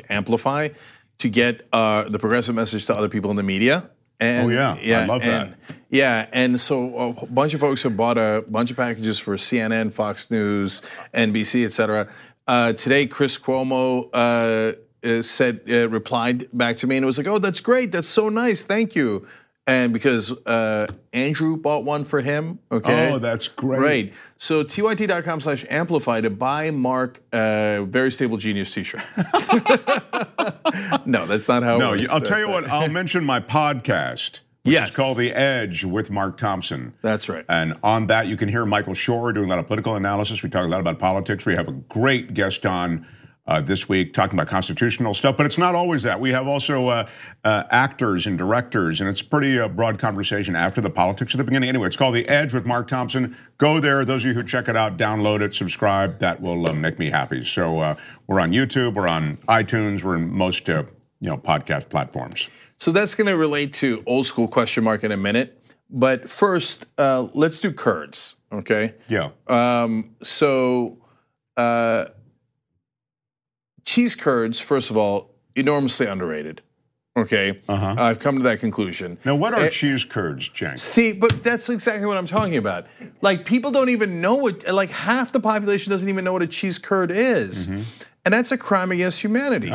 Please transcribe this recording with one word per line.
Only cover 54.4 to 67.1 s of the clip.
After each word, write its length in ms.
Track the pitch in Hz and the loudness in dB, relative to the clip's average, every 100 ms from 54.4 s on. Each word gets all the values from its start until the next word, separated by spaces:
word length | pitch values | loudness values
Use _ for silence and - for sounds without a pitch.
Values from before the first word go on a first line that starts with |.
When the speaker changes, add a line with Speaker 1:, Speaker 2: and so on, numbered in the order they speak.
Speaker 2:
check 240 | 104 127 120 | -2 -2 0
it 80 | 113 | 0
out, 220 | 107 90 | 0 0
download 420 | 107 107 104 107 | 0 2 2 2
it, 160 | 104 - | 0 -2
subscribe. 640 | 92 - 107 98 95 - | -4 0 2 2 0 0
That 220 | 92 82 | -2 -2
will, 280 | 90 85 82 | -4 0 0
uh, 40 | |
make 260 | 76 80 80 | 0 -2 -2
me 100 | 78 | 0
happy. 360 | 73 67 65 62 | 0 -2 -4 -4
So, 340 | - 85 80 | -2 0 0
uh, 160 | 78 76 - - - | -2 -4 -10 -20 -2
we're 140 | 95 | 0
on 100 | 85 | 2
YouTube, 440 | 104 135 135 123 104 | 2 0 0 0 0
we're 120 | 92 | 0
on 300 | 82 78 71 - | 0 -2 -4 2
iTunes, 560 | 113 101 113 107 98 | 2 2 0 0 -2
we're 120 | 95 85 | -2 -2
in 120 | 85 | -2
most, 400 | 95 92 92 - | 0 0 -2 -2
uh, 140 | 80 71 - _ _ | -2 -2 -14 _ _
you 80 | - | -6
know, 80 | 73 | -6
podcast 500 | - 80 - 73 - | 0 0 0 -4 -2
platforms. 640 | 76 69 67 60 - - - - _ | -4 -4 -8 -10 -8 -10 -12 -20 _
Speaker 1:
So 140 | - | 2
that's 240 | 175 208 - | 2 2 0
gonna 220 | 208 175 | 2 2
relate 340 | 156 147 143 - | 2 0 -2 -2
to 280 | 139 110 - | -2 -2 0
old 200 | 127 131 | 0 0
school 220 | - 113 | 0 2
question 340 | 135 113 - | 2 2 0
mark 220 | 110 107 107 | 0 0 -2
in 80 | |
a 40 | 101 | -2
minute. 460 | 101 113 131 - _ _ _ | 0 0 -2 -10 _ _ _
But 400 | 131 131 127 - | 2 2 2 -4
first, 560 | - 202 180 - - - - | 0 2 2 -2 -8 -12 0
uh, 320 | 139 | 2